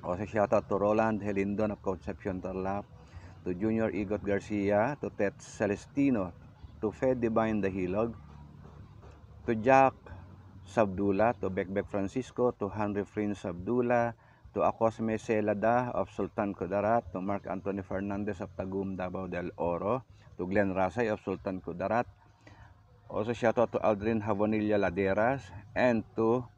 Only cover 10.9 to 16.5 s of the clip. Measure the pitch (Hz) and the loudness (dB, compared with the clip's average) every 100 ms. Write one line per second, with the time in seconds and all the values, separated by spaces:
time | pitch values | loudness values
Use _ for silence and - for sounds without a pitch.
10.9 | 92 101 98 110 120 98 95 92 98 98 | 4 2 6 4 4 -2 -2 -2 -2 -2
11.9 | 104 98 131 120 - 123 - 101 98 104 | -4 -2 -4 -6 0 0 0 -6 -2 -2
12.9 | 101 95 - 104 98 101 87 92 120 120 | -2 -4 -4 -4 -4 -6 -6 -2 0 2
13.9 | 120 117 117 - - - 101 85 - 113 | 2 0 -4 -18 -20 -8 0 2 4 0
14.9 | 110 113 110 - 110 104 104 107 120 123 | 0 -2 -2 0 2 2 2 2 2 2
15.9 | 87 95 - 98 - 104 | 0 0 -4 -4 -2 -4